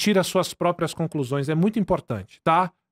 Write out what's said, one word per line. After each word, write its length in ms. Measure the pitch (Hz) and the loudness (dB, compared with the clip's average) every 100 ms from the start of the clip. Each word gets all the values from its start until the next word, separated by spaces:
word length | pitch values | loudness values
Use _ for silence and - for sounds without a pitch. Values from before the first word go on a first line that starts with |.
tire 160 | 208 190 | 2 2
as 80 | 170 | 2
suas 260 | 185 160 | 0 -2
próprias 400 | - 175 175 165 | 0 -2 0 -4
conclusões. 560 | - 165 151 123 143 139 | -2 -4 -2 -2 -2 0
É 60 | |
muito 240 | 156 196 220 | 2 2 0
importante, 640 | 185 175 - 107 95 - | 0 -2 -2 -8 -8 -6
tá? 260 | - 165 180 - _ | 0 2 0 -4 _